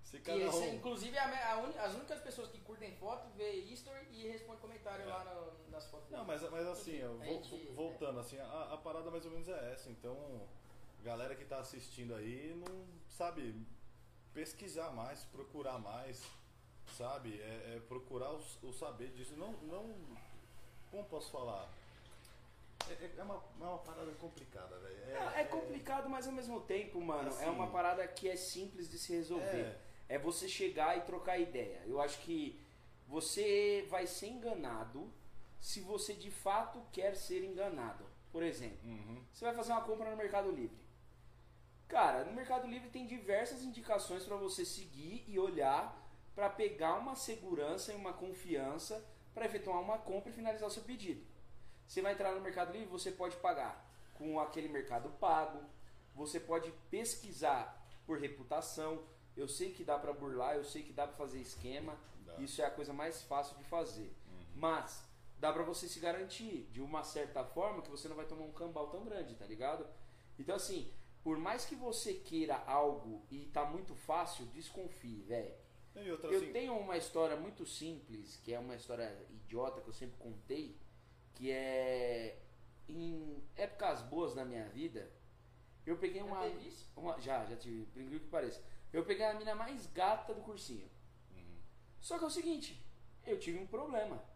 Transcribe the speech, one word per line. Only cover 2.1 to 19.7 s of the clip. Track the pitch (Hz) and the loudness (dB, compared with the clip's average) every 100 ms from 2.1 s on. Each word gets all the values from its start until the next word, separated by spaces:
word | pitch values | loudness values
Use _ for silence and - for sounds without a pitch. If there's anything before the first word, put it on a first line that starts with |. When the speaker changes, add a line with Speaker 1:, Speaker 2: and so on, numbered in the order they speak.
| 302 | -4
Speaker 2:
pessoas | 269 240 220 | -4 -6 -6
que | - | -8
curtem | - 220 214 185 | -12 -10 -8 -6
foto, | 190 247 - 196 | -4 -4 -6 -2
vê | 208 196 | 0 0
history | 190 240 285 269 269 | -4 -10 -10 -10 -10
e | 226 220 | -8 -6
responde | 226 226 220 | -6 -8 -10
comentário | 226 226 196 196 | -10 -8 -6 -6
Speaker 1:
É. | 196 | -4
Speaker 2:
lá | 185 | -4
no, | 185 180 165 160 160 | -4 -8 -8 -12 -12
nas | 156 - | -10 -10
fotos | 151 - | -12 -8
Speaker 1:
Não, | 262 208 | -6 -2
Speaker 2:
dele. | 151 | -2
Speaker 1:
mas, | 160 | 0
mas | 165 175 | 0 0
assim, | 175 - | -2 -4
Speaker 2:
Enfim, | 151 | -4
Speaker 1:
eu | 123 | -4
Speaker 2:
a | 117 | -4
Speaker 1:
vou, | 120 | -2
Speaker 2:
gente, | 165 - 180 143 | -2 -2 -8 -8
Speaker 1:
vo-, | |
voltando, | 127 165 165 147 127 | -4 -4 0 -2 -2
Speaker 2:
é. | |
Speaker 1:
assim, | 117 135 | -4 -8
a, | 127 151 151 | -6 -4 -4
a | 151 | -4
parada | 165 160 165 | -4 -4 -2
mais | 170 165 | -4 -2
ou | |
menos | 165 170 | -2 -2
é | 175 120 | -2 -4
essa. | 127 139 | -6 -8
Então, | 113 120 135 147 120 98 - - - - - | -8 -6 -6 -6 -8 -8 -12 -14 -12 -12 -8
galera | 107 117 131 135 | -4 -2 -2 -4
que | 143 | -4
tá | 135 | -4
assistindo | 127 131 - 120 120 113 | -4 -8 -10 -8 -6 -4
aí, | 107 127 156 170 180 | -4 -4 -4 -6 -6
não | 185 185 175 - | -8 -10 -12 -12
sabe, | - 175 165 120 110 113 - - - - - - | -2 0 0 -4 -4 -6 -8 -10 -12 -18 -18 -12
pesquisar | 143 156 - 202 165 160 | -6 -6 -6 -6 -2 -2
mais, | 120 120 143 - | -2 -4 -4 -8
procurar | 131 135 151 135 127 | -8 -8 -4 -2 -2
mais, | 104 113 135 117 - - - - - - - - | -4 -6 -6 -8 -10 -14 -16 -20 -18 -12 -12 -4
sabe? | 120 139 120 104 | -2 -2 -2 -6
É, | 107 110 107 117 | -4 -6 -4 -6
é | 113 | -4
procurar | 127 127 131 131 | -6 -2 -2 0
o, | 156 - - | -2 -6 -8
o | 135 | -6
saber | - 151 120 127 | -4 -4 -4 -6
disso. | 127 127 151 | -4 -6 -4
Não, | 196 226 | -4 -4
não, | 156 | -4